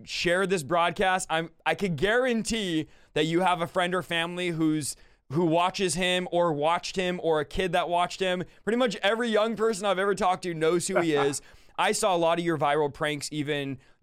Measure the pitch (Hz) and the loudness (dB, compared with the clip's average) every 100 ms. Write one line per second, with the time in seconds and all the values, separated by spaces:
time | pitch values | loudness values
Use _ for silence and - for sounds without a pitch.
0 | - - 170 180 190 190 135 170 175 170 | -10 -4 0 2 2 -2 0 0 0 2
1 | 190 185 - 160 170 _ 127 127 196 139 | 0 0 0 -2 -2 _ -2 0 -2 0
2 | 196 240 254 226 - 226 185 156 151 - | 2 2 2 0 -2 -2 -2 -2 -4 -14
3 | - 151 160 165 185 170 165 185 175 180 | -6 -2 0 2 2 0 -2 -2 0 -2
4 | - 170 170 175 180 160 160 156 135 - | -2 -4 -2 -4 -4 0 0 0 -4 -10
5 | - _ - 147 170 165 180 190 185 175 | -20 _ -4 0 2 2 2 0 -2 0
6 | 180 180 180 175 170 143 156 175 - 190 | 0 0 0 2 2 2 0 0 -2 -4
7 | 180 180 165 156 143 190 190 180 160 175 | -2 -2 0 0 0 -2 0 0 0 0
8 | 175 - 185 180 - - 202 240 254 - | 0 -2 -2 -2 -6 -6 -2 2 2 2
9 | 196 226 240 208 226 208 226 190 208 185 | 0 0 2 2 0 0 -2 0 0 0
10 | 202 196 190 185 180 160 156 175 - 185 | 0 0 0 0 -4 0 2 2 0 0
11 | 165 143 143 139 - - - - 190 214 | 2 2 0 -2 -10 -20 -12 -2 0 2
12 | 214 175 165 170 170 156 147 151 147 - | 2 2 2 2 0 0 0 2 0 -2
13 | 151 147 - 151 143 147 139 131 _ _ | -4 -4 -6 -6 -4 -4 -4 -10 _ _